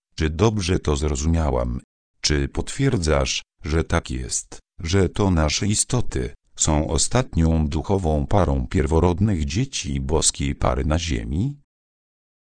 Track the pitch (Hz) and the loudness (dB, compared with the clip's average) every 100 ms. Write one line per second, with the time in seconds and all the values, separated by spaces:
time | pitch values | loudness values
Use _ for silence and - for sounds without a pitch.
0 | _ - 78 80 110 107 87 87 - 71 | _ -4 -2 2 2 2 0 0 0 0
1 | 76 69 78 82 76 62 60 62 - _ | 0 -2 0 0 2 0 -2 -6 -10 _
2 | _ _ - 73 69 - - - 135 110 | _ _ -2 0 -2 -4 -6 -2 0 0
3 | 78 71 65 - - - 73 80 78 85 | 2 2 2 -4 -8 -12 -2 -2 0 -2
4 | - 64 60 - - - _ - 85 98 | -2 -8 -6 -8 -8 -18 _ -12 -2 2
5 | 87 - 98 85 76 - 101 107 - 123 | 2 2 2 2 2 0 0 -2 0 0
6 | - - 60 - _ - - 76 69 80 | 0 -2 -6 -10 _ -4 0 2 2 0
7 | - 123 127 85 82 80 76 78 69 95 | 2 0 0 2 4 4 2 -2 0 0
8 | 82 76 69 104 78 67 62 92 67 80 | 2 0 2 2 2 0 0 0 2 4
9 | 90 82 107 90 71 87 135 - - 69 | 4 4 2 0 -2 -2 -4 -4 -6 -4
10 | 67 78 - - 69 - - 62 - 78 | -2 0 0 0 -4 -2 -2 0 0 -2
11 | 82 62 55 78 131 143 _ _ _ _ | -2 -4 -4 -4 -4 -6 _ _ _ _
12 | _ _ _ _ _ | _ _ _ _ _